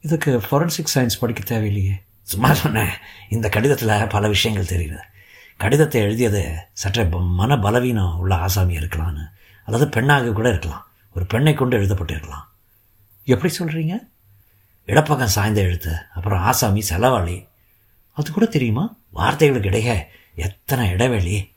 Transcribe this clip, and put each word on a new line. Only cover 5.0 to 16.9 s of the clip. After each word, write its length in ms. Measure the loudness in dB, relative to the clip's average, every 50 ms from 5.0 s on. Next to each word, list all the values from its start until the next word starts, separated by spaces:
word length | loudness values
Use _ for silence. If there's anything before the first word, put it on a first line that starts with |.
| -14 -18 -20 -20 -20 -20 -20 -20 -20 -20 _
கடிதத்தை 440 | _ 0 0 4 4 4 4 4 0
எழுதியது 640 | 0 2 0 0 0 0 2 0 -2 -4 -6 -8 -10 _ _
சற்றே 320 | -8 -6 -4 0 0 0
ப-, 160 | 0 0 0
மன 380 | -2 0 0 0 2 2 2 2
பலவீனம் 600 | 2 2 2 2 2 2 0 0 0 0 -2 -2
உள்ள 180 | -2 0 0
ஆசாமி 400 | 0 0 0 0 2 2 0 0
இருக்கலாம்னு, 500 | -2 -4 -6 -4 -4 -4 -4 -6 -6 -10 -12 -16 _ -20 _ -20 -20 -10
அல்லது 240 | -4 0 0 0 2
பெண்ணாக 440 | 0 0 2 4 2 2 2 0 -2
கூட 160 | 0 2 2
இருக்கலாம். 380 | 0 0 -2 -6 -10 -12 -16 _ _ _ _ _ _
ஒரு 120 | -6 -6
பெண்ணை 280 | -2 0 2 2 2 2
கொண்டு 240 | 2 2 0 2 2
எழுதப்பட்டிருக்கலாம்." 680 | 2 2 0 -2 -2 -6 -8 -8 -8 -12 -16 -16 -16 _ _ _ _ _ _ _ _ _ _ _ _ _ _ _ _
"எப்படி 320 | 0 0 2 2 -2 -2 -2
சொல்றீங்க?" 380 | -4 -4 -4 -2 -4 -4 -4 -6 -8 -12 _ _ _ _ _ _ _ _ _ _ _ _ _ _ _
"இடப்பக்கம் 420 | 0 2 2 4 2 0 0 0 0
சாய்ந்த 320 | 0 0 0 2 2 2
எழுத்து, 380 | 2 2 0 -2 -4 -6 -6 -6 -8 -10 -12
அப்புறம் 260 | -8 -4 -2 -2 0
ஆசாமி 420 | 2 0 2 2 2 0 0 0 -2
செலவாளி." 600 | -2